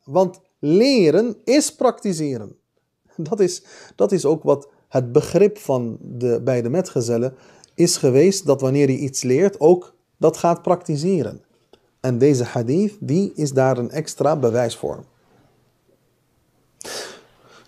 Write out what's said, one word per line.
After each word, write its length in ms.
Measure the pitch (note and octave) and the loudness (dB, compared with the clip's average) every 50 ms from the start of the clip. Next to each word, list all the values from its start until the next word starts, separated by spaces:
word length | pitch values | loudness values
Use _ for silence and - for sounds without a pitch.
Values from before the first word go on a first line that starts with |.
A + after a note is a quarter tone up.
| _ | _
Want 360 | C3+ C3+ F3+ F#3+ F3+ - - _ _ _ _ | -4 0 0 0 0 -2 -10 _ _ _ _
leren 800 | - D3 D#3+ G3+ A#3+ C#4+ C4+ A#3 F3 D3+ C#3+ F#3+ A#3 A#3+ G#3+ - _ | -2 2 2 4 4 4 4 4 4 4 4 2 2 -2 -4 -6 _
is 300 | A3+ B3+ D4 - - - | 2 2 2 2 0 -2
praktiseren. 840 | - C4 A#3+ A#3 - - G#3 F3 D#3 D#3 C#3+ C3 A2 G#2 - - _ _ _ _ _ _ _ _ _ _ _ _ | 0 0 0 0 -2 -4 -6 -4 -4 -4 -6 -6 -8 -10 -14 -18 _ _ _ _ _ _ _ _ _ _ _ _
Dat 240 | - D#3+ D#3 A3 G#3 | -12 -10 -4 -2 0
is, 220 | F#3+ F3 - - _ - - - - - _ | 0 0 -2 -6 _ -20 -20 -20 -20 -12 _
dat 160 | - G3 G3 | -4 -2 0
is 120 | G3 D#3+ C3 | 0 0 0
ook 180 | C#3 D#3+ - | 0 -2 0
wat 260 | - C#3+ C#3+ C#3 - - _ _ _ _ | 0 0 0 0 -4 -10 _ _ _ _
het 240 | - C3+ B2+ A#2 | -4 -4 -2 0
begrip 460 | B2 D3 D3 - - F3 G3+ G#3 G#3 - | 0 0 0 2 2 2 2 2 0 -2
van 400 | - - C3+ B2+ A#2+ A2+ A2 - | -6 -4 -4 -2 -4 -6 -10 -12
de, 400 | - - B2 A#2+ B2 A#2+ A#2 A#2 A#2+ | -14 -14 -8 -4 -2 -2 -2 -2 -2
bij 180 | C3 B2+ B2 | -2 -2 -2
de 60 | A#2 A#2 | -2 -2
metgezellen 680 | C#3 F#3 F3+ - - C#3 A#2 A#2 A#2+ A#2 A#2+ C3 C3 - - - _ _ _ _ _ | -2 -2 -4 -2 -4 -4 -2 -2 -2 -2 -2 -4 -6 -10 -20 -20 _ _ _ _ _
is 220 | - E3+ E3 - | 0 0 0 2
geweest, 500 | - - C3+ A#2+ C#3 E3 G3 F#3+ - - | 0 2 2 4 4 4 4 2 0 0
dat 140 | D3 C3+ C3 | 0 0 0
wanneer 300 | C3+ C3 C3+ C#3+ C#3+ C3+ | 0 0 2 2 2 2
je 80 | C3 - | 0 -2
iets 240 | C#3+ C3 C3+ - | -4 -6 -6 -4
leert, 380 | - B2 B2+ D3 F#3+ G3 G3+ - | -2 0 2 2 2 0 2 4
ook 340 | D3 E3 F3+ F3+ - - _ _ _ _ _ | 4 4 4 4 0 -8 _ _ _ _ _
dat 200 | - D3+ D#3+ D#3+ | -2 0 0 0
gaat 260 | - - E3+ F3 E3+ | 0 0 -2 -2 0
praktiseren. 800 | - F#3+ F3 F3 - - D#3 C#3 D#3 F#3 G3 D#3+ A#2 G2 D#2 - _ _ _ _ _ _ _ _ _ _ _ _ | -2 -2 -2 -2 -4 -6 -6 -4 -2 -2 -2 -2 -2 -4 -8 -14 _ _ _ _ _ _ _ _ _ _ _ _
En 180 | - C3 A#2+ A#2 | -4 -2 0 4
deze 260 | C3 D3+ C#3+ B2 A#2+ | 4 4 4 2 0
hadith, 520 | - - C3 A2+ A#2 C#3+ F3+ G#3+ G3+ G3+ - | -4 -4 -4 -4 -2 0 0 -2 -2 -4 -8
die 320 | - C3 D3 F#3 G3+ G3 - | -6 -2 -2 0 -2 -2 -4
is 180 | - D#3 C#3 | -6 -6 -2
daar 260 | C3 C3 C3 C3 B2+ B2 | 0 2 2 2 2 -2
een 120 | A#2+ - | -4 -6
extra 460 | - D#3 D3+ - - - - C#3+ D#3+ | -6 -8 -8 -8 -4 -2 0 0 0
bewijs 400 | D3+ B2+ A2+ A2 B2 A#2+ A#2 - | 0 0 0 0 0 -2 -4 -4
voor. 280 | - - D2 C#2+ - - _ _ _ _ _ _ _ _ _ _ _ _ _ _ _ _ _ _ _ _ _ _ _ _ _ _ _ _ _ _ _ _ _ _ - - - - - - - - - _ _ _ _ _ _ - - _ | -8 -8 -10 -10 -10 -16 _ _ _ _ _ _ _ _ _ _ _ _ _ _ _ _ _ _ _ _ _ _ _ _ _ _ _ _ _ _ _ _ _ _ -20 -16 -14 -14 -14 -14 -16 -18 -20 _ _ _ _ _ _ -20 -20 _